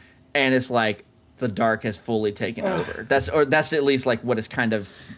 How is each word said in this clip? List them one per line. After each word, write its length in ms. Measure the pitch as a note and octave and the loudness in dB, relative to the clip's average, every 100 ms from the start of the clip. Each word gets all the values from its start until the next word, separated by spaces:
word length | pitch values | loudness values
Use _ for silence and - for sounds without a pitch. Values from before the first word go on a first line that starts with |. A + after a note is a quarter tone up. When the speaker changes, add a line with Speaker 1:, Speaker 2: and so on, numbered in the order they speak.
| - _ _ | -20 _ _
Speaker 1:
And 220 | C#3+ C3+ C3 | 0 2 2
it's 160 | B2+ | 2
like 340 | A#2+ A2 G2 - _ _ - | 2 0 -2 -10 _ _ -6
the 120 | B2+ | -6
dark 340 | G2 A2+ A2 | 0 2 2
has 140 | A2+ G#2 | -2 -6
fully 340 | - A2+ G#2+ | -4 -2 -2
taken 320 | G#2 G2 - G2 | -2 -6 -4 -4
Speaker 2:
Ugh. 140 | E2+ | -2
Speaker 1:
over. 240 | E2+ - A2+ | -4 -8 -2
That's, 180 | C#3 C3+ | 0 2
or 160 | D#3 | 2
that's 300 | C#3+ D#3 D3+ | 4 2 2
at 100 | D#3+ | 2
least, 220 | C#3 C3 C3 | 2 2 2
like, 180 | A2+ | 0
what 140 | A#2+ A2+ | 0 -2
is 80 | A2 | -2
kind 240 | - A#2 | -2 0
of 180 | A2 F#2+ - - | -2 -4 -14 -20